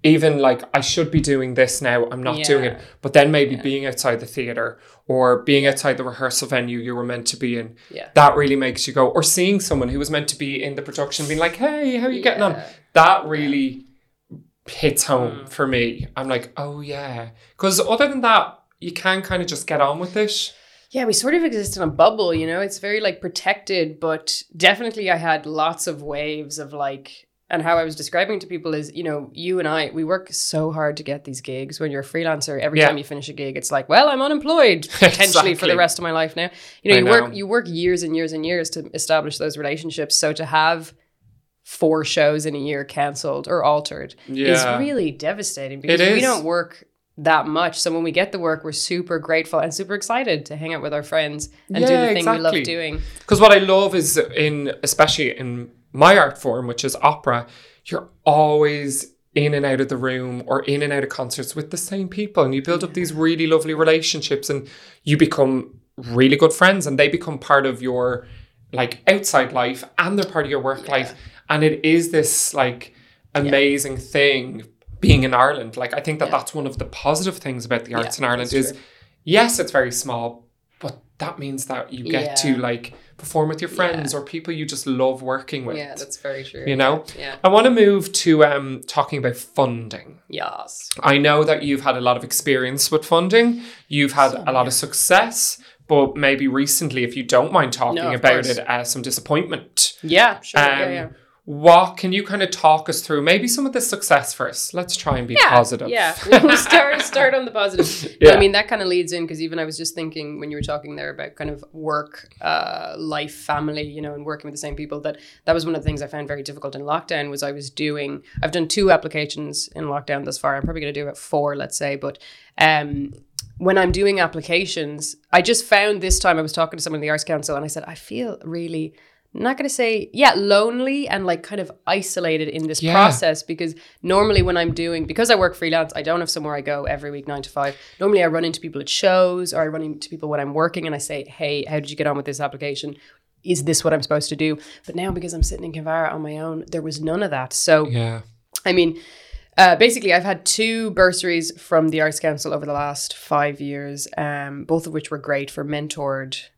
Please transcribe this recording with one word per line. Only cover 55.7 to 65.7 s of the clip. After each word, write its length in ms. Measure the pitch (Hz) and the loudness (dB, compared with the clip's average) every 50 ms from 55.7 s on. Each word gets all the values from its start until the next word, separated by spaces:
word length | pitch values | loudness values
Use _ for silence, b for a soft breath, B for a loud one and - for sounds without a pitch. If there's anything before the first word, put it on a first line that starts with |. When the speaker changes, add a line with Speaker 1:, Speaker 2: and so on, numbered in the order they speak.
| _ _ _ _ - | _ _ _ _ 2
Speaker 1:
my 240 | 135 147 175 202 | 6 8 8 10
art 200 | 196 156 131 - - | 8 6 4 0 -4
form, 260 | - 131 113 127 127 | -4 -4 -2 -2 -4
which 160 | 120 120 - - | -6 -6 -4 -4
is 100 | 131 - - | -4 -2 2
opera, 440 | - 147 151 - - 139 120 120 120 b b b b b b b b | 2 2 2 2 0 0 0 0 -2 b b b b b b b b
you're 220 | - 135 - - - _ _ _ | -8 -8 -8 -8 -10 _ _ _
always 920 | 156 147 151 156 151 151 151 151 147 147 147 143 139 135 139 - - _ _ _ _ _ | 4 4 6 4 4 4 4 4 2 2 -2 -4 -4 -6 -6 -8 -10 _ _ _ _ _
in 180 | 151 147 147 147 | 0 0 2 0
and 120 | 143 139 | 0 0
out 160 | 139 135 131 | 0 0 0
of 80 | 135 131 | 0 -2
the 80 | 135 | -2
room 440 | 123 131 131 127 127 127 127 123 123 123 | -4 -2 -4 -4 -4 -6 -8 -8 -10 -4
or 160 | - 131 135 - | -4 -4 -2 0
in 180 | - 139 143 | -2 -2 -2
and 100 | 147 143 143 | 0 -2 -2
out 100 | 139 143 | -2 -4
of 60 | 139 | -4
concerts 440 | - - 131 120 - - 123 - - | -6 -8 -8 -8 -8 -8 -8 -8 -8
with 140 | 156 147 151 | -10 -10 -8
the 80 | 180 | -8
same 300 | 175 - - 196 196 190 | -10 -8 -6 -6 -6 -6
people. 360 | 180 185 208 208 208 208 180 147 | -6 -6 -8 -8 -2 2 2 2
And 120 | 131 135 | 2 2
you 60 | 135 | -2
build 200 | 135 165 175 175 185 | 0 -2 -2 -2 -2
up 80 | 180 | -4
Speaker 2:
Yeah. 40 | - | -4
Speaker 1:
these 180 | 185 180 151 156 | -4 -4 -4 -2
really 320 | 156 160 165 165 160 165 | 0 2 2 2 2 2
lovely 280 | 156 160 156 156 156 156 | 2 2 2 2 -2 -2
relationships 760 | 151 160 156 160 165 160 - - 151 - - 139 139 - - | 2 4 4 4 4 2 -2 -4 -4 -2 -2 -4 -4 -2 -6
and 180 | 156 139 123 B B B B B B B B | -6 -6 -6 B B B B B B B B
you 120 | 147 147 | 0 4
become 580 | 147 156 151 - - 139 131 131 131 - - | 4 4 2 4 2 2 2 2 -2 -4 -8